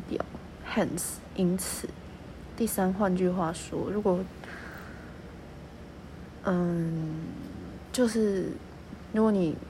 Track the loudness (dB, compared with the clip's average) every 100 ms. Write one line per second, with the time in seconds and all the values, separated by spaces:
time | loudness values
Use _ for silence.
0 | 0 -2 -4 -8 -12 -12 -2 0 2 0
1 | -4 -6 -6 2 4 4 -2 -6 -8 -8
2 | -14 -14 -14 -14 -8 -2 0 4 2 4
3 | 4 6 4 4 0 -2 -4 -2 0 2
4 | 4 4 0 -8 -12 -12 -12 -12 -12 -12
5 | -14 -14 -14 -14 -14 -14 -14 -14 -14 -14
6 | -14 -14 -14 -4 2 4 4 4 2 0
7 | 0 -2 -6 -8 -8 -10 -10 -12 -2 4
8 | 6 6 4 4 0 -4 -10 -14 -14 -14
9 | 0 4 6 6 4 2